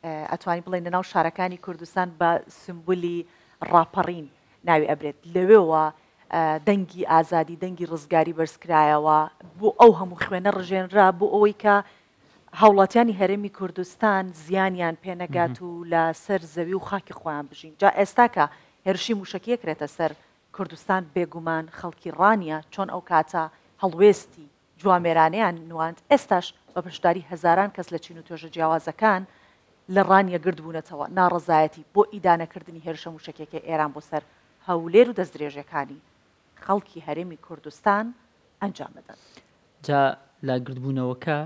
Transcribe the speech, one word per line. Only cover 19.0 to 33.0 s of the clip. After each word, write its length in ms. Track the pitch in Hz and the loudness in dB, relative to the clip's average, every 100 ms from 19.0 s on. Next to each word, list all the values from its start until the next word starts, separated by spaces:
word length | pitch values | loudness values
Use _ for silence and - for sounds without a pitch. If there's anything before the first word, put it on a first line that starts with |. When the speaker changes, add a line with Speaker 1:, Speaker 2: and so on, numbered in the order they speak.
| - 208 | -4 -6
Speaker 1:
موشکی 360 | 185 185 226 240 | -6 -12 -6 -6
ئەکرێتە 320 | 175 151 147 - | -6 -8 -8 -4
سەر 140 | 160 151 _ _ _ | -4 -4 _ _ _
کوردستان، 500 | - 180 160 - 190 165 | -12 -12 -10 -4 -4 -2
بێگومان 500 | 185 170 170 165 160 160 - | -6 -6 -6 -6 -6 -8 -12
خەڵکی 320 | 180 - 175 151 | -14 -12 -14 2
ڕانیە 400 | 196 220 165 156 - | 2 2 -2 -8 -10
چۆن 160 | - 190 | -10 -8
ئەو 100 | 180 - | -8 0
کاتە 340 | 170 160 175 160 _ _ _ | 0 0 -4 -6 _ _ _
هەڵوێستی 640 | 190 165 208 190 - - 147 _ _ _ | -4 6 6 6 -4 -20 -20 _ _ _
جوامێرانەیان 760 | 196 180 175 160 160 190 208 170 165 | 0 2 2 4 4 2 -2 -2 -12
نواند، 280 | 165 165 175 _ | -6 -6 -8 _
ئێستاش 360 | 277 - 185 - _ _ | 0 2 -2 -2 _ _
بە 60 | - | -10
بەشداری 380 | 175 - 175 180 151 | -10 -2 0 0 -6
هەزاران 400 | 170 175 175 202 196 | -2 2 2 0 -6
کەس 120 | 170 | -10
لە 40 | 170 | -10
چین 120 | - 165 | -12 -20
و 40 | 160 | -16
توێژە 220 | 165 160 | -16 -14
جیاوازەکان 680 | 165 160 160 160 - 220 190 190 _ _ _ _ _ - | -4 0 0 -4 0 0 0 -6 _ _ _ _ _ -2
لە 80 | 190 185 | 0 6
ڕانیە 280 | 190 190 175 | 4 4 -2
گرد 160 | 156 160 | -4 -6
بوونەتەوە. 420 | 160 160 - 151 - 185 | -10 -12 -12 -12 -6 0
ناڕەزایەتی 640 | 180 175 151 156 156 165 - | 2 0 2 2 2 -2 -2
بۆ 80 | 202 - | 0 0
ئیدانەکردنی 640 | 208 180 170 165 185 160 165 160 | 0 0 0 -2 -12 -18 -16 -12
هێرشە 220 | 156 | -12